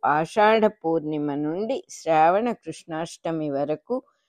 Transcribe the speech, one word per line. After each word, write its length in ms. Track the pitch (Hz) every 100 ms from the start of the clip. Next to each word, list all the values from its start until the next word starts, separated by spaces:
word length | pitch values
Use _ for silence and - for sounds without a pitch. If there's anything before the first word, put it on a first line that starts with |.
ఆషాఢ 600 | 127 151 165 - 214 220 208
పూర్ణిమ 680 | - 165 165 151 151 147
నుండి 500 | 143 151 170 220 269 -
శ్రావణ 640 | - 160 156 160 196 240
కృష్ణాష్టమి 1000 | 220 160 - - 160 165 - 170 165 151
వరకు 520 | 139 143 151 _ 254 _ _